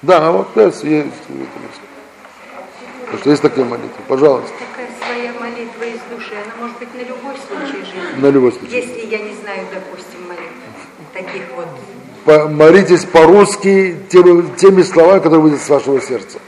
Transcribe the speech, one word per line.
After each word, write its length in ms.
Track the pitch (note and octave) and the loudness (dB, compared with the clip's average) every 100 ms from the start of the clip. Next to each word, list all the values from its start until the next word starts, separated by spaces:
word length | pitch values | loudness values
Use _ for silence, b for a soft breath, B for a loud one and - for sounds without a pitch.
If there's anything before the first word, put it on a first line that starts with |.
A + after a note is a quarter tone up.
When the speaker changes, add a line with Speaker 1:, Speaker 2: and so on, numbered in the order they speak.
Speaker 1:
Да, 240 | C#3 F3+ D#3 | 4 2 4
а 40 | |
вот, 160 | F#3 G3 | -2 -2
да, 120 | - G#3 | 2 2
есть, 180 | - | 0
есть. 260 | D3 D3+ D3 - - C2+ C2+ - - - - - - _ - - - - - - - C4 A#3 | -4 -4 -4 -12 -18 -16 -16 -16 -20 -20 -20 -20 -20 _ -20 -20 -20 -20 -20 -20 -20 -20 -14
Так 80 | G#2 | -6
что 100 | C3+ | -2
есть 100 | D3 | 0
такие 240 | C#3 C3 B2 | 0 -2 -6
молитвы, 240 | A#2 A2+ - - | -6 -12 -16 -6
пожалуйста. 460 | C3+ D3 C3 - - A#3+ | 2 2 2 -4 -16 -16
Speaker 2:
Такая 180 | - B3 A#3 | -16 -16 -14
своя 340 | - A#3+ A#3+ | -12 -10 -10
молитва 500 | A#3+ A#3 A#3 A3+ - | -12 -12 -12 -16 -12
из 160 | A#3 A3+ - | -12 -12 -16
души, 240 | - A3+ G#3 | -16 -16 -14
она 260 | G#3 A3+ | -16 -14
может 180 | A#3+ A#3 | -14 -14
быть 140 | A#3+ | -18
на 60 | B3+ | -16
любой 360 | A#3+ B3 C4 B3+ - | -16 -14 -14 -16 -14
случай 360 | G3 C#4 - | -14 -12 -12
жизни. 380 | - F#3 - C3 | -14 -14 -12 -2
Speaker 1:
На 60 | C#3 | 2
любой 220 | C#3 B2 | 4 2
случай. 220 | - - B3 | -2 -8 -8
Speaker 2:
Если 320 | B3 - A3+ | -8 -12 -10
я 120 | G#3+ | -10
не 160 | G#3 G#3 | -10 -16
знаю, 300 | G#3+ F#3+ F#3 | -14 -14 -14
допустим, 540 | F#3+ F#3 F3+ F3+ F3+ F3+ | -16 -16 -20 -20 -20 -18
молитв 160 | F3 E3+ E3 - - - - D#3 | -18 -18 -20 -20 -20 -20 -20 -20
таких 300 | F#3 F#3 F#3+ F3 E3+ | -18 -16 -16 -16 -14
вот. 120 | E3 D3+ - - - - - | -14 -16 -20 -20 -20 -10 2
Speaker 1:
По-, 220 | D3+ D3+ | 2 2
молитесь 580 | D3+ D#3 F#3 F#3+ F3 - | 4 6 6 4 0 2
по-русски 920 | E3 D#3+ G3+ G3 - G3 G3 F#3+ E3 - | 4 6 6 4 0 0 2 0 -4 2
теми, 340 | F3+ F3+ F3 E3 C3 | 4 6 6 2 2
теми 260 | G3 F#3 | 4 4
словами, 380 | F3 E3 E3 G3 | 2 4 6 4
которые 220 | E3+ D#3+ | 4 4
выйдут 200 | D#3 C#3+ | 4 0
с 80 | - | 0
вашего 320 | C#3+ C3 C3+ | -2 0 -4
сердца. 380 | - A#2+ F#2 - | -2 -8 -10 -20